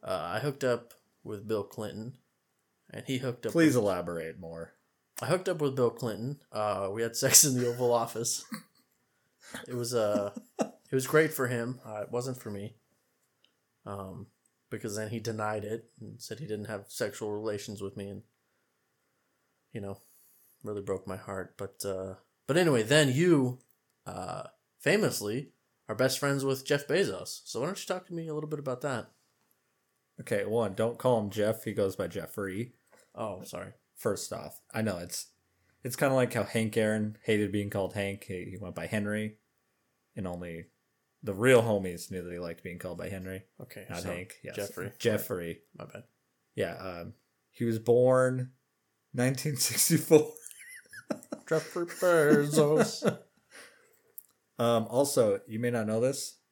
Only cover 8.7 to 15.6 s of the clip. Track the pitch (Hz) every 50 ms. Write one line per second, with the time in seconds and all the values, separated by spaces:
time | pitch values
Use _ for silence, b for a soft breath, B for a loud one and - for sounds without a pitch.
8.7 | _ _ _ _ _ _ _ _ _ _ _ _ _ _ B B B B B -
9.7 | 127 120 120 113 123 120 107 104 107 107 101 101 - 233 - _ _ - - -
10.7 | - _ _ _ - 131 131 131 - 151 160 156 160 - 135 127 127 117 117 123
11.7 | 127 123 - 110 107 107 101 - 113 120 123 131 127 127 - 113 104 98 101 110
12.7 | - _ _ _ _ _ _ _ _ _ _ _ _ _ _ _ _ _ _ _
13.7 | _ _ _ 104 101 98 98 95 92 90 98 - _ _ _ _ _ _ _ _
14.7 | - 107 - 113 101 107 107 107 110 117 107 113 110 107 107 107 107 107